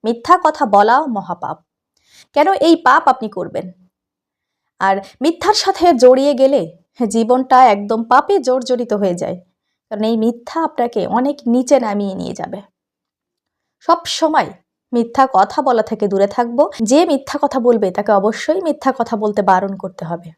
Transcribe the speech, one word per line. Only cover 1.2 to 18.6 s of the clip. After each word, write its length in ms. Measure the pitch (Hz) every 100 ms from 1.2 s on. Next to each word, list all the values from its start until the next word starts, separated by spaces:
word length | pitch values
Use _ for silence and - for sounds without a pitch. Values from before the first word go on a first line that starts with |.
| 185 175 - 156 _ _ _ _ _ _ _ -
কেন 120 | 311 392
এই 140 | 330 330 254
পাপ 160 | 277 294
আপনি 160 | 247 220
করবেন? 380 | 196 175 - 180 - _ _ _ _ _ _ _ _ _ _
আর 160 | 190 196 196 _
মিথ্যার 360 | 285 339 370 427
সাথে 220 | - 392 349 262
জড়িয়ে 300 | 247 262 285
গেলে 260 | 262 269 277 160 - _ _ 233
জীবনটা 440 | 214 226 247 262 254 254
একদম 260 | 202 202 226
পাপে 300 | 226 254 294 403 247
জর্জরিত 460 | 254 240 247 233
হয়ে 220 | 208 202 180
যায়, 140 | - - _ _ _ _ _
কারণ 140 | 214
এই 120 | 214 226
মিথ্যা 420 | 226 240 - 330
আপনাকে 360 | 320 311 240 226 - 220
অনেক 180 | 269 285 240
নিচে 300 | 240 254 277
নামিয়ে 340 | 226 202 202
নিয়ে 200 | 190 165 -
যাবে। 180 | - 202 - _ _ _ _ _ _ _ _ _ _ _ -
সব 120 | 339 339 -
সময় 300 | 320 311 180 - _ _ _
মিথ্যা 320 | 240 233 254 262
কথা 260 | 196 202 -
বলা 220 | 277 233 220
থেকে 140 | 214 208
দূরে 200 | 196 202 214
থাকবো। 260 | 233 240 302 - 220
যে 100 | 277 349
মিথ্যা 300 | 277 269 294
কথা 160 | 285 269
বলবে 280 | 240 233 202 185
তাকে 140 | 202
অবশ্যই 480 | 202 208 214 - 339